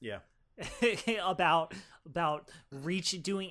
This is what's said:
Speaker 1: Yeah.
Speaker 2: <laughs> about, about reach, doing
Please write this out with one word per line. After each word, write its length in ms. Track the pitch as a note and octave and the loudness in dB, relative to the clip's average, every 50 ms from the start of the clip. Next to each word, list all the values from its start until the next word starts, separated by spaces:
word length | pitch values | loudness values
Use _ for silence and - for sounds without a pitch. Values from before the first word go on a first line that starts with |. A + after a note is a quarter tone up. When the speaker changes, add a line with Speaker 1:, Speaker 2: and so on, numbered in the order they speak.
Speaker 1:
Yeah. 180 | B2 A2 G2+ F#2+ - _ _ _ _ _ _ | -8 -6 -6 -8 -10 _ _ _ _ _ _
Speaker 2:
<laughs> 680 | - - - - - A#3+ A#3 G3+ - - A3+ A3+ G#3 F3 | -12 -10 -10 -2 2 2 2 2 2 0 -2 -2 0 0
about, 500 | F#3 F3+ - F3+ D#3+ E3 E3 D#3+ - - F#3+ - - - - - | 0 2 4 6 6 6 6 4 0 -6 -14 -16 -18 -20 -20 -18
about 420 | D#3 B2+ E3+ E3+ D3+ D3+ D3+ - - - - - _ | -6 -2 0 2 2 0 -2 -4 -12 -20 -20 -18 _
reach, 500 | C#3 C3+ C#3 E3 F#3 F#3+ E3 - F#3+ F3+ | -12 -8 -4 -2 -2 0 0 -2 -4 -2
doing 300 | C#3+ F#3+ G3 F#3+ F#3+ F3+ | -2 -2 -2 -2 -4 -6